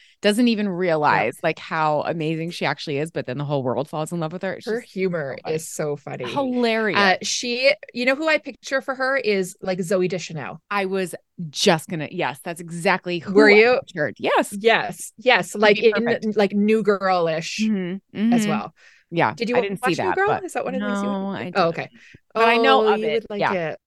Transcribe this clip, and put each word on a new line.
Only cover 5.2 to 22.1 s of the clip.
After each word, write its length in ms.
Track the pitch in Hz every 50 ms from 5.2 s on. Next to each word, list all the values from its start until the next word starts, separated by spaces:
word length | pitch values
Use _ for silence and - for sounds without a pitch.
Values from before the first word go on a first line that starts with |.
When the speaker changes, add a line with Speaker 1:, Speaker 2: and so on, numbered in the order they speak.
| 147 135 123
Speaker 1:
so 60 | - -
funny. 120 | - 160
Speaker 2:
is 120 | 156 160 -
so 260 | - - 165 151 143
funny. 280 | 147 - 147 139 139 131
Speaker 1:
Hilarious. 720 | 120 - 269 277 262 247 247 240 233 226 220 220 214 170 -
Speaker 2:
Uh, 180 | 202 190 185 -
she, 500 | 214 - - - - 247 240 247 254 269 - - - - -
you 140 | 233 247
know 80 | 262 269
who 120 | 269 320 320
I 100 | 311 302
picture 420 | 302 285 226 - - - 285 269
for 140 | - - 269
her 240 | 254 262 262 269 269
is, 400 | - 214 208 190 190 180 - _
like, 160 | - 190 190 175
Zooey 280 | 196 165 208 185 180 180
Deschanel. 500 | 185 180 165 - 165 156 127 95 95 160 _ -
Speaker 1:
I 160 | 202 202 196
was 280 | 190 190 196 190 175 - - _ _ _ - 180 156
just 360 | 135 - - 208 175 160 - -
gonna, 180 | 190 160 147 -
yes, 300 | - 180 160 131 135 - -
that's 200 | 180 170 160 180
exactly 560 | 165 165 170 165 196 180 185 - 180 175 175
who 160 | - - 190
Speaker 2:
Were 160 | 196 214 214
Speaker 1:
I 40 | 208
Speaker 2:
you? 240 | 208 220 240 254 240
Speaker 1:
pictured. 360 | - - - 180 147 123 - -
Yes. 380 | 110 - 571 427 302 - - 202
Speaker 2:
Yes, 540 | 196 226 226 180 143 - 175 - - - - -
yes, 340 | 220 254 247 196 180 - -
Speaker 1:
She'd 80 | 208
Speaker 2:
like, 160 | 208 214 208
Speaker 1:
be 120 | 214 226 233
Speaker 2:
in, 40 | 208 202 226
Speaker 1:
perfect. 300 | 240 233 - - 220 208
Speaker 2:
like, 200 | 214 208 196 208
New 280 | 202 202 208 220 220 208
Girl-ish 800 | 196 208 190 196 190 185 180 170 165 160 160 165 - - -
Speaker 1:
Mm-hmm, 720 | 214 220 220 190 185 175 180 196 - _ - 175 208 226 233
Speaker 2:
as 80 | 233
Speaker 1:
mm-hmm. 80 | 214 208
Speaker 2:
well. 260 | 156 117 104 - - _ _ - - _ _ -
Speaker 1:
Yeah, 240 | - 170 151 110 107
Speaker 2:
Did 160 | 151 233 208
you 60 | 247
Speaker 1:
I 40 | -
didn't 240 | - 202 196 175 -
see 60 | -
Speaker 2:
watch 80 | - -
New 60 | - -
Speaker 1:
that, 60 | -
Speaker 2:
Girl? 140 | - 392 415
Speaker 1:
but 160 | - - 381
Speaker 2:
Is 100 | 339 -
that 100 | 269 -
one 100 | - -
of 60 | 202
these 220 | 202 208 202 202 202
you 60 | 202
Speaker 1:
no, 140 | 202 196 190
Speaker 2:
watched? 180 | 196 196 101 110
Speaker 1:
I 20 |
Speaker 2:
Oh, 60 | 185
Speaker 1:
didn't. 180 | 170 202 180 170
Speaker 2:
okay. 220 | 165 - 135 131 - - - -